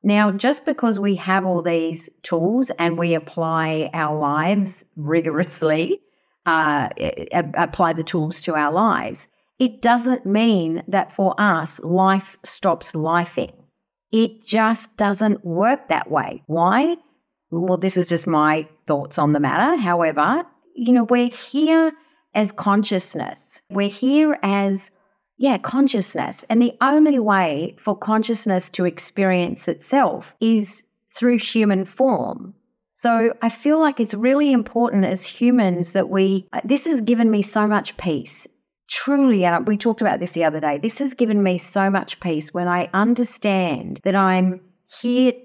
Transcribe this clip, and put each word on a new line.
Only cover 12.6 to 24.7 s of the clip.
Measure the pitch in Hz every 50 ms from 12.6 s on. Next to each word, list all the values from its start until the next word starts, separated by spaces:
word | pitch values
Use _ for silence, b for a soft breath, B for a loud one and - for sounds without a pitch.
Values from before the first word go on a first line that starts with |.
| - 190 165 170 - - -
lifing. | 156 156 160 165 175 170 170 - - - - - _ _ _ _ _ _ _ _ _ _ _
It | - 220 226 220 220 - _
just | - - 226 220 220 226 226 - - _
doesn't | - 214 196 196 190 220 214 202 - -
work | 175 165 175 202 233 277 285 - -
that | 165 - - -
way. | 160 143 120 - - - _
Why? | - 151 165 170 185 202 247 285 320 349 330 _ _ _ _ _ _ _ _ _ _
Well, | 165 165 175 185 185
this | 170 180 190 -
is | 185 175
just | - 175 165 156
my | - 160 151 151 151 156 160 156 - _ _ _
thoughts | - 156 143 143 143 -
on | - 151 147 151
the | 147
matter. | 147 131 139 165 220 285 -
However, | 294 220 175 175 170 170 160 156 147 147 180 254 330 349 - _ _ _ _ _
you | - 240 233 247
know, | 247 226
we're | 220 247 240 240 240
here | 240 - - - - 277 311 311 320 320 320 320 311 b b b b b b b _
as | 208 214 202
consciousness. | - - - 208 202 208 208 - 208 185 - - - - - - - - - - - - _ _
We're | 185 196 202 202
here | 202 - - 254 277 302 311 302 294 - -
as, | 196 202 202 196 196